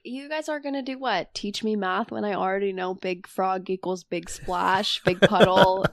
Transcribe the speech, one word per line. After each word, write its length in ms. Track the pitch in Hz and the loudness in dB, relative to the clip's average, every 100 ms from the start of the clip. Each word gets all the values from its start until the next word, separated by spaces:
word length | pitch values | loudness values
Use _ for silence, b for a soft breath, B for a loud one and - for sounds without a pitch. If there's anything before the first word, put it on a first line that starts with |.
"You 240 | - 262 285 | -12 -10 -6
guys 220 | 311 311 | -6 -4
are 100 | 302 | -6
gonna 220 | 285 277 | -4 -6
do 180 | 262 262 | -4 -4
what? 340 | 254 190 - | -2 -2 -2
Teach 300 | - 208 - | -6 -8 -4
me 140 | 220 214 | -2 0
math 340 | 190 185 233 | 0 -2 -2
when 140 | 220 208 | -4 -2
I 80 | |
already 400 | 185 190 196 196 | 0 0 0 -2
know 200 | 185 185 | -2 -4
big 320 | 185 185 180 - | -4 -6 -6 -6
frog 440 | - 190 190 185 | -2 0 -2 -4
equals 340 | 190 180 185 | -4 -4 -6
big 260 | - 175 170 | -4 -8 -8
splash, 720 | - - 180 185 190 208 - 175 | -10 -4 -2 2 2 0 -2 0
big 160 | 180 | 4
puddle 640 | 185 208 196 190 190 190 - | 6 8 6 8 6 4 -2